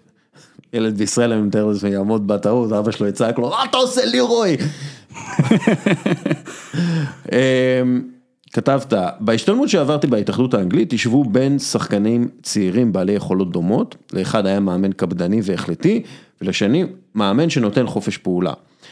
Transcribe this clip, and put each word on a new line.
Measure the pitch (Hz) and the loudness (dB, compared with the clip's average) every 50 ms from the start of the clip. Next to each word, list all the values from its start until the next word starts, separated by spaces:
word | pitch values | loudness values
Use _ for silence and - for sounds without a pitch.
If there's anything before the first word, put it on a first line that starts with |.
| _ _ _ _ _ _ _ - - _ _ - - - | _ _ _ _ _ _ _ -20 -20 _ _ -20 -16 -8
ילד | - 120 113 110 107 98 | -4 -2 -2 -2 0 -2
בישראל, | 107 98 - 120 120 120 | -2 -2 0 0 2 2
אני | 113 110 | 2 2
מתאר | 107 101 101 107 107 | 0 0 2 2 2
לעצמי, | 107 104 98 104 101 | 2 0 0 0 -2
יעמוד | 98 98 98 104 113 110 104 | -2 0 0 0 0 0 0
בטעות, | 98 104 101 - 104 113 123 120 107 | 0 -2 0 0 2 2 2 2 0
אבא | 110 104 104 113 | 0 0 0 -2
שלו | - - - | -2 -2 -2
יצעק | 101 98 - 120 113 120 131 | -2 0 0 -2 0 0 -2
לו, | 120 131 | -2 -2
"מה | 185 233 269 | -2 -2 -2
אתה | - - | -2 0
עושה, | 254 262 247 - 254 233 | 0 0 0 0 0 0
לירוי?" | 226 233 254 247 226 233 233 220 185 156 | 0 2 0 2 2 2 2 2 0 0
<laughs> | - - 151 - - - - - - - - - - - - - - 135 127 226 175 - - 202 - - 202 - - - 196 170 - - - 160 - - - - - - - - - 175 175 165 165 151 131 - - - - | 0 -2 -6 -6 -8 -14 -14 -14 -16 -20 -20 -18 -16 -14 -8 -2 0 2 2 2 2 4 2 0 2 0 0 0 0 0 -2 -2 -2 -2 -6 -6 -6 -8 -18 -18 -18 -14 -8 -4 -2 -2 0 0 -2 -2 -4 -8 -12 -6 -2
אמ, | - 123 131 131 131 127 127 127 127 127 127 127 123 123 - - - - _ _ _ _ _ - | 2 2 4 4 4 2 2 2 2 2 2 2 0 0 -2 -6 -14 -20 _ _ _ _ _ -6
כתבת, | - - - - 135 139 - - 120 101 90 85 - - | -4 0 2 2 2 0 0 0 0 0 0 0 -2 -2
"בהשתלמות | 107 107 113 113 - - 208 247 285 226 | 0 0 0 2 2 2 2 2 2 2
שעברתי | - 175 143 127 151 147 - | 2 2 2 2 0 0 2
בהתאחדות | 143 120 107 98 104 95 - 127 127 127 | 2 2 2 0 0 0 0 0 2 2
האנגלית, | 104 95 90 101 156 220 - | 0 0 2 2 0 0 0
השוו | 123 107 - 120 113 143 143 | -2 -2 0 2 2 2 2
בין | 117 101 127 135 135 143 139 | 2 2 2 2 2 0 0
שחקנים | - - - 110 - - 104 101 104 110 117 120 120 - - - | -2 -2 -2 -2 -2 0 0 0 2 2 2 2 0 -2 -4 -10
צעירים | - - - 107 98 92 90 120 123 113 | -10 -4 -2 0 0 2 2 2 2 2
בעלי | 95 95 90 95 | 2 0 0 0
יכולות | 104 98 - - 92 92 98 87 | 0 0 0 0 0 0 0 0
דומות, | 87 90 85 90 107 156 240 - - - _ - | 0 -2 0 0 0 0 0 -2 -6 -18 _ -8
לאחד | - 95 92 - - 110 98 | -6 -6 -4 0 0 0 2
היה | 95 98 101 | 2 0 0
מאמן | 101 95 90 92 98 98 | 0 0 0 0 0 -2
קפדני | 95 - 98 87 92 87 87 90 104 117 | -2 -2 -4 -4 -2 -2 -2 0 0 0
והחלטי, | 104 98 92 87 - - 85 - - 175 220 233 220 - - - - _ _ - | 0 -2 -4 -4 -4 -6 -6 0 0 0 2 0 -4 -8 -16 -20 -20 _ _ -10
ולשני | - 95 90 - 107 98 127 175 185 - - - _ _ - | -6 -6 -2 0 0 2 2 2 0 -2 -6 -14 _ _ -2
מאמן | 107 104 98 101 127 165 165 | 0 0 2 2 2 2 2
שנותן | - 147 117 104 101 135 123 | 2 0 0 2 2 0 0
חופש | 113 - 107 - - 98 - | 0 -2 -4 -4 -4 -6 -4
פעולה. | - 95 90 87 90 82 - - _ _ _ _ - - | -4 -2 0 0 0 -2 -4 -6 _ _ _ _ -20 -20